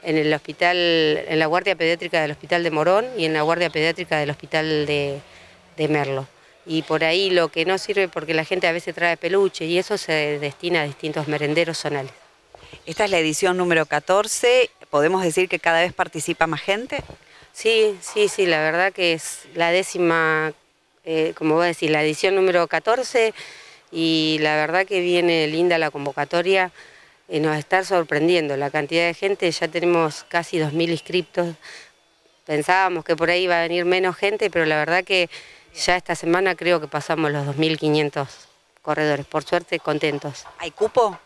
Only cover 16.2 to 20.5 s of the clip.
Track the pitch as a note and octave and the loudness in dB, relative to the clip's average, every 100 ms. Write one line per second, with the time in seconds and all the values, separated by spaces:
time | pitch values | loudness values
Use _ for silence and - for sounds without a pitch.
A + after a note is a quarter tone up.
16.2 | D3 E3 D#3+ D#3 - G3 B3+ C#4+ - - | -6 0 0 -2 -2 -2 -2 -8 -10 -20
17.2 | _ - - - A3 A3+ G#3+ F#3+ - A3 | _ -20 -20 -4 2 4 4 0 -6 0
18.2 | G#3 - F#3 D#3+ D#3 E3 F#3+ F#3+ F3+ D#3+ | 0 2 2 2 2 2 0 2 0 0
19.2 | - - - - E3+ F3+ F#3+ F#3 F3 E3 | -4 -12 -12 -2 2 2 0 0 2 2
20.2 | D#3+ D#3 D#3 | 2 0 -2